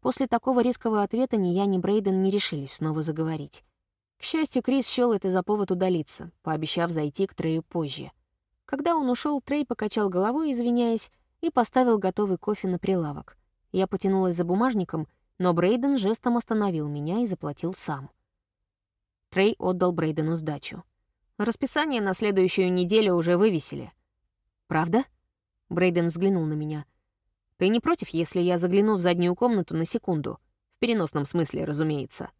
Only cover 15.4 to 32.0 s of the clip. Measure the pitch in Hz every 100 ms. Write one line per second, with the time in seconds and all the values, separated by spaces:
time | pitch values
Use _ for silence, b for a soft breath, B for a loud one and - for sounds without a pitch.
15.4 | 180 175 175 240 269 277 196 226 - 240
16.4 | - 220 202 165 151 147 147 196 240 185
17.4 | 151 143 165 190 - 143 139 _ _ _
18.4 | _ _ _ _ _ _ _ _ _ -
19.4 | 196 - - 185 180 175 160 156 156 165
20.4 | 156 143 - - - _ _ _ _ _
21.4 | 214 226 269 - 311 254 202 185 214 196
22.4 | 185 - 185 180 175 214 214 175 165 175
23.4 | 214 175 - 143 127 _ _ _ _ _
24.4 | _ _ _ 160 165 202 269 _ _ _
25.4 | _ _ _ 175 185 175 170 165 190 190
26.4 | 156 151 151 151 147 _ _ _ _ _
27.4 | _ _ 185 226 269 339 - 165 165 180
28.4 | 175 180 175 190 208 208 175 175 175 180
29.4 | 240 226 170 160 165 - - 165 143 -
30.4 | _ _ _ _ 233 226 165 156 139 175
31.4 | 160 180 160 147 156 151